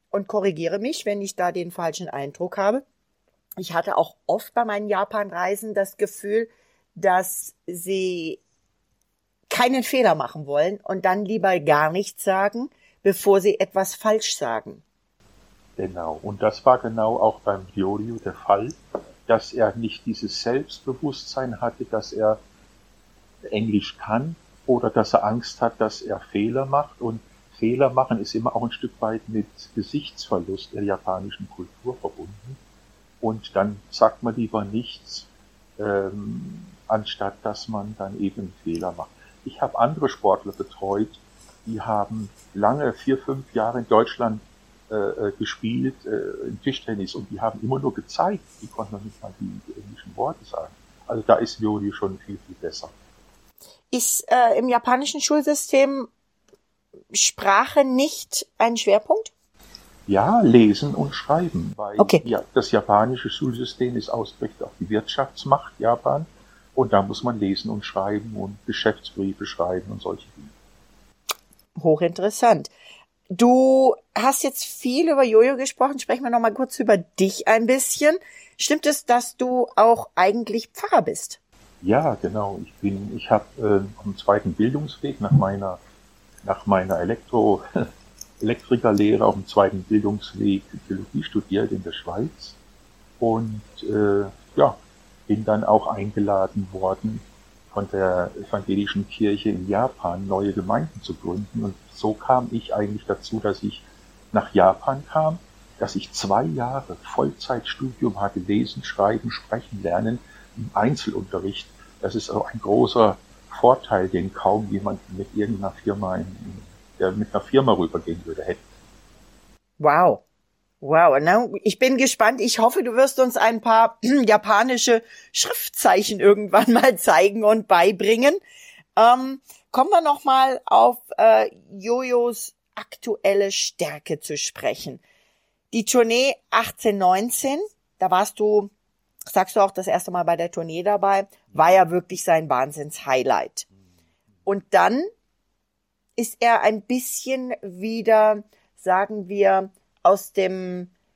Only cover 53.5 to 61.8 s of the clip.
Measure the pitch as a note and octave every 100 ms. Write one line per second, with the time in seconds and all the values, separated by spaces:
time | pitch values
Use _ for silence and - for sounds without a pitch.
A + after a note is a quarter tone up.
53.5 | _ - _ - B3+ - - - B3 A#3
54.5 | - B3 A#3+ - B3+ - D4 - D4+ C#4+
55.5 | D4 - C4+ C#4 C#4 - _ _ _ _
56.5 | _ _ _ _ - _ - - - G3+
57.5 | G3 C4 D4 C4 B3+ D4+ - - - -
58.5 | - A3+ A#3 - G3+ - G#4 A4 _ _
59.5 | _ - - - - - G2 C3 A#3 E3
60.5 | A#2+ G#2+ G2 C#3+ - C#3+ - - D#3 F3
61.5 | F2 F#2 -